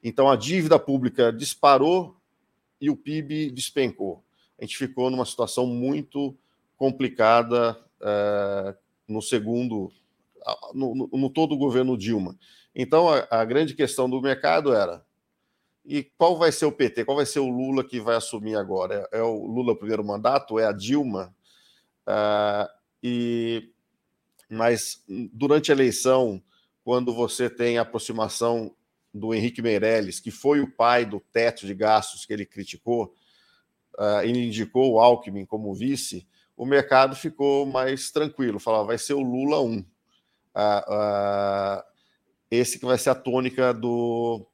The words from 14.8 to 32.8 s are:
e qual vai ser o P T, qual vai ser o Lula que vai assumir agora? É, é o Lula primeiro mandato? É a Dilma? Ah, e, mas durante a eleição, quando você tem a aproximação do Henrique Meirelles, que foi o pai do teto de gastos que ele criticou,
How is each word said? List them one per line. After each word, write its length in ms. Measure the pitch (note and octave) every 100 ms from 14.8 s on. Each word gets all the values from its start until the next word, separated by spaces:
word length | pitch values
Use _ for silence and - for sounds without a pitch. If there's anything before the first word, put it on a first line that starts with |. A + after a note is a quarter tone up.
| F#2+ E2+ _ _ _ _ _ _ _ _
e 200 | - C#3+ C3 _
qual 180 | E3 E3+
vai 160 | E3
ser 140 | - D#3
o 60 |
P 180 | C#3+ B2+
T, 140 | -
qual 120 | A#2 C#3
vai 100 | C#3
ser 140 | D3
o 80 | C3
Lula 340 | B2 C3 C3+
que 160 | C3 B2
vai 180 | A2 A#2
assumir 400 | A2 A2+ G#2+ G#2+
agora? 520 | F#2+ F#2+ F#2 G2+ G2
É, 80 | A2
é 20 |
o 240 | A2+ G#2+ G2+
Lula 300 | A#2 B2 A2
primeiro 280 | G#2 A2
mandato? 540 | G#2 G#2 A2+ C#3 - A2
É 80 | A2
a 60 |
Dilma? 640 | G#2 G2 C#3+ C3+ F#2+ F#2 _ _ _ _ _ _ _
Ah, 640 | - G#2 G#2 G#2 G#2 G#2 G#2 _ _ _
e, 680 | B2 A#2+ A#2+ A#2 A2+ A#2 - _ _ _ _ _ _ _ _
mas 560 | A2 A#2 A2+ - - _ G2 A#2
durante 380 | A2 C#3 D3+ D3+
a 40 |
eleição, 680 | C#3 C3 - B2+ C3 B2 F#2+ _ _ _ _
quando 300 | - B2 B2
você 340 | A#2 A#2 - B2
tem 300 | A#2+ A#2+ A#2
a 40 |
aproximação 920 | A2+ A#2 - A2+ G#2+ - A#2 A#2 A2 _ _ _ _
do 200 | G#2+ A2
Henrique 260 | A2+ A#2 A#2+
Meirelles, 600 | A#2 G#2 A2 A2+ G2 -
que 100 | A#2
foi 300 | - C#3 D3
o 100 | C3+
pai 340 | - A#2 B2
do 160 | A2+ G2+
teto 460 | _ A#2 A#2 - G2
de 80 |
gastos 500 | F#2+ G#2+ A2 G2 -
que 80 | -
ele 140 | G#2 G2
criticou, 680 | - G2 E2+